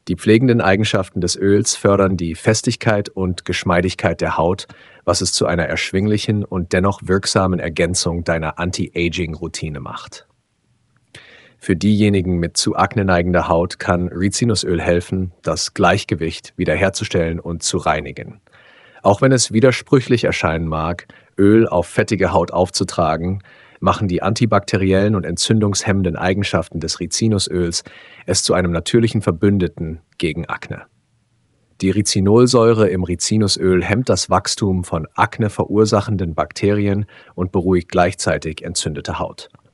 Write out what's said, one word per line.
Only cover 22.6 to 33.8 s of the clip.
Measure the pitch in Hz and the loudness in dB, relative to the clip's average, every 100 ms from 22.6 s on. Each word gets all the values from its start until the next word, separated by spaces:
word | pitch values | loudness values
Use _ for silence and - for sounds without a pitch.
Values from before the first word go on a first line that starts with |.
| 95 - 95 - 82 80 87 98 - - - - | 0 0 -4 0 0 0 -2 -4 -8 -20 -20 -4
machen | 95 - 101 | -2 0 0
die | 87 | -2
antibakteriellen | - 110 113 104 - 98 95 95 104 | -2 0 2 0 0 0 2 2 2
und | 104 | 0
entzündungshemmenden | 82 87 - 110 104 98 - 98 92 82 | -2 -4 2 2 2 0 0 0 0 0
Eigenschaften | 90 95 101 87 - 82 | -2 0 0 -2 -2 -6
des | 80 - | -6 -6
Rizinusöls | 82 - 113 101 - 90 87 85 - - - - - | -6 -2 0 0 0 -2 -2 -4 -8 -20 -20 -16 -4
es | 92 | -2
zu | - | 0
einem | 92 90 | 2 2
natürlichen | 85 - 117 117 110 | 0 2 2 4 0
Verbündeten | 104 82 101 101 87 - 82 80 _ - | 0 2 2 2 0 -4 -8 -8 _ -6
gegen | 82 76 78 | -4 -4 -6
Akne. | - - - - _ _ _ _ _ _ _ _ - | -8 -10 -14 -16 _ _ _ _ _ _ _ _ -4
Die | 95 | 0
Rizinolsäure | 95 98 104 98 110 123 120 113 110 104 | 0 0 2 4 6 6 6 4 4 2
im | 92 | 2
Rizinusöl | 90 87 - 110 101 - 92 90 | -2 -4 0 0 2 2 2 2